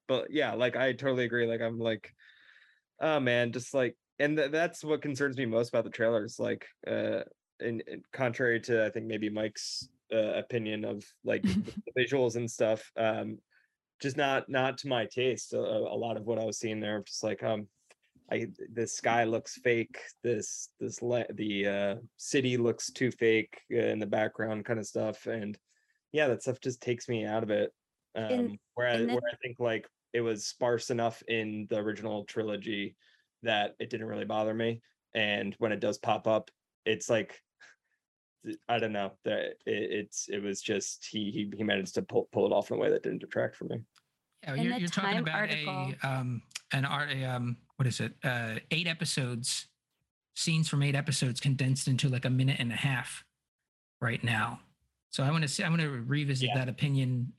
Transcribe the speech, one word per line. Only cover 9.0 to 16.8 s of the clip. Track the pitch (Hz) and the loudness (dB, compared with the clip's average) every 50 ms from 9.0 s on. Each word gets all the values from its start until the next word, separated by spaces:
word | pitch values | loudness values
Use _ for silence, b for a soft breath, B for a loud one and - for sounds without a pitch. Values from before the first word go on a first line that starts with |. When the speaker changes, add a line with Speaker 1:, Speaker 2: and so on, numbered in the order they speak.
| 110 | -4
Speaker 1:
maybe | 113 110 107 107 107 | -4 -4 -2 -2 -2
Mike's, | 107 107 110 110 - - - - - - - - _ _ _ - | -2 -2 -2 -4 -4 -6 -10 -8 -8 -10 -10 -14 _ _ _ -2
uh, | 110 113 107 104 - | 2 2 2 2 0
opinion | 98 - - 123 117 107 107 107 107 107 | -2 -2 -2 -2 -2 -2 -2 -4 -2 -2
of, | 107 107 104 - - _ _ - | -4 -4 -6 -8 -14 _ _ -2
like, | 113 110 104 | 0 0 2
Speaker 2:
<laughs> | |
Speaker 1:
the | - 190 185 214 - - - - - - - | 2 2 2 2 0 -2 -6 -10 -8 -2 0
visuals | 127 123 - 139 135 123 117 113 | 2 2 4 4 4 4 2 2
and | 120 120 113 | 0 -4 -2
stuff, | - - 117 107 110 - - - - - | 0 2 4 4 4 2 -2 -6 -2 0
um, | 113 110 113 110 107 110 110 - _ b b b b b b b _ _ _ - | 2 2 2 0 -2 -6 -8 -10 _ b b b b b b b _ _ _ -6
just | - 139 123 | -4 -2 0
not, | 147 143 139 135 123 - - | 2 2 2 2 2 0 0
not | 135 131 131 135 131 - | 2 2 2 2 0 -2
to | - 139 | -2 0
my | 131 - - | 0 0 0
taste. | - - 135 131 131 113 107 - - 120 | -2 0 0 2 2 2 0 -4 -4 -4
A, | 113 | -2
a | 110 - 110 107 110 - - | 0 0 0 0 0 0 -2
lot | 113 117 117 113 | -2 -2 -2 -4
of | 107 101 | -4 -2
what | 113 113 107 | -2 0 0
I | 110 | 0
was | 110 101 - | -2 -2 -2
seeing | - 110 110 107 | -4 -4 -2 -2